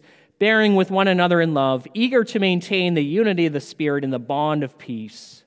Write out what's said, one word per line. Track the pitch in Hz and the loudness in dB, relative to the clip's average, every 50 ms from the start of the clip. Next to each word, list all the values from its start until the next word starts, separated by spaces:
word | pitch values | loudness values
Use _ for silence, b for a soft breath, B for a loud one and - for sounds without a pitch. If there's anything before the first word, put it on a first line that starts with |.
| b b b b b b b _ | b b b b b b b _
bearing | 202 214 220 220 214 208 202 | 0 2 4 4 4 4 4
with | 190 185 190 | 4 2 2
one | 190 190 190 196 | 0 2 2 2
another | 185 180 175 175 175 170 | 2 2 2 2 2 2
in | 165 165 156 | 2 2 0
love, | 139 135 135 131 127 123 - - | 0 0 0 0 -2 -4 -8 -4
eager | 214 233 247 262 247 220 | -2 -2 0 2 0 0
to | - - 220 | 0 -2 -2
maintain | 196 190 180 175 170 - 202 190 180 175 175 | 0 0 0 0 -2 -2 -2 -2 0 0 0
the | 160 143 | 0 0
unity | 143 160 202 226 214 190 175 170 | 0 0 0 0 0 0 0 0
of | 160 143 | 0 -2
the | 143 | -4
Spirit | - - - - 156 147 143 143 139 | -8 -10 -8 -6 -4 -2 -2 -2 -2
in | 135 | -4
the | 131 123 | -4 -4
bond | 120 110 143 143 147 151 151 151 143 | -4 -4 -4 -2 -2 -2 -2 -2 -4
of | 131 - - | -4 -8 -12
peace." | - - 123 110 110 104 - - - - - - _ | -14 -12 -10 -10 -10 -12 -16 -18 -20 -20 -20 -20 _